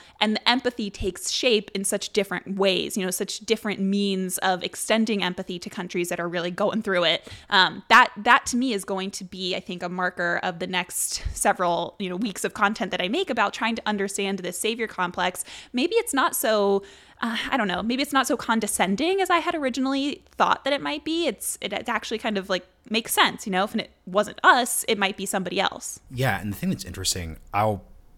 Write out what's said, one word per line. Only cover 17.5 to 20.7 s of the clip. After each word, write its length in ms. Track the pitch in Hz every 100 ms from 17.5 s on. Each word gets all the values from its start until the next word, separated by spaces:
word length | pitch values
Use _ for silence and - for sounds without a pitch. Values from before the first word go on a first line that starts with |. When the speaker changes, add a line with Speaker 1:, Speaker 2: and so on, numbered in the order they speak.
| 269
Speaker 1:
don't 100 | 202
know, 140 | 180
maybe 220 | 214 254
it's 100 | 285
not 140 | 269 254
so 100 | 254
condescending 840 | - 226 208 - 185 202 320 392
as 100 | 370
I 80 | 339
had 160 | 311 330
originally 680 | 269 254 262 269 285 - - -
thought 260 | 180 -
that 80 | 269